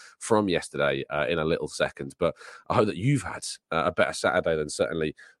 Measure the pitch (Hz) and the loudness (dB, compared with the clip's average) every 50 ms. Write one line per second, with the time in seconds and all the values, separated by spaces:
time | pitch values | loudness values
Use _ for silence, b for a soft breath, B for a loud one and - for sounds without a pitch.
0 | B B B B - - 113 107 104 95 82 76 - - - 69 71 69 69 69 | B B B B 0 2 4 4 4 4 2 0 0 -2 -2 0 2 2 2 0
1 | - - 71 76 73 64 85 80 78 80 82 - 76 73 - - 73 67 - - | -2 -4 -2 -2 0 0 0 0 0 0 0 0 -2 -4 -4 -2 -2 -2 -4 -6
2 | 69 67 - - 87 80 - B B B B B B B 87 110 110 101 73 85 | -12 -10 -4 -2 -2 -2 -2 B B B B B B B 2 2 2 2 0 0
3 | 101 139 143 127 - - - - - - - - _ - 82 82 73 90 - - | 0 0 0 0 -2 -4 -8 -10 -10 -12 -12 -12 _ -4 -2 0 0 2 2 2
4 | - - - - - 95 - 92 82 85 82 78 76 73 - - - - 85 80 | 2 0 0 0 0 2 2 2 2 2 0 0 -2 -2 -2 -2 -2 0 0 -2
5 | 78 76 - B B B B B | -2 -2 -4 B B B B B